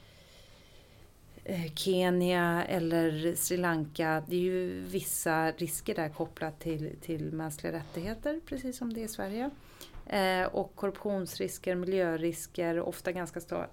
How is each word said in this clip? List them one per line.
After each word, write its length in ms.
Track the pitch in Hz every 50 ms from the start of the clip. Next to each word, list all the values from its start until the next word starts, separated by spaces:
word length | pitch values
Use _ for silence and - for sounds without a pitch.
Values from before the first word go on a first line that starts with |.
| - - - - - - - - - - - - - - - - - - - - - - - - - - - - -
eh, 280 | - 190 175 170 156 151
Kenya 880 | - - 196 185 180 180 180 180 180 180 180 180 175 175 170 170 170 -
eller 680 | - - 180 165 165 165 165 165 165 156 151 160 170 170
Sri 220 | 170 - - 180
Lanka, 680 | 180 180 175 165 160 156 151 - - 165 160 160 156 156 180
det 80 | 175
är 40 | 180
ju 440 | 180 185 185 185 185 180 185 185 185 185
vissa 600 | 185 196 - - - - - 175 160 160 160 160
risker 440 | 160 - 175 156 - - - - 208
där 140 | - 165 151
kopplat 520 | 151 - 170 165 - - 165 160 151 -
till, 300 | - 165 160 151 151 - - 151
till 320 | - - 165 151 151 156 156
mänskliga 400 | 160 160 160 151 - - 170 160
rättigheter, 680 | 165 151 - - 170 165 202 226 220 - 294 302 320 320
precis 300 | - 285 262 254 262 247
som 180 | - 254 233 226
det 60 | 226
är 40 | 226
i 40 | 214
Sverige. 420 | 220 - 202 190 202 226 254 285 285 - - - - - - - - - -
Eh, 380 | - - 202 190 190 185 185 185
och 280 | - - - 185 - -
korruptionsrisker, 1000 | - - 196 190 - - 214 202 190 185 175 - - 190 180 - - - 185 180
miljörisker, 1040 | 180 180 175 190 190 180 170 165 160 160 170 165 - - - - - 175 170 165 170
ofta 320 | - - 170 - - 185 175
ganska 280 | 180 175 165 - 175
sta-, 260 | 165 - 175 170 175 -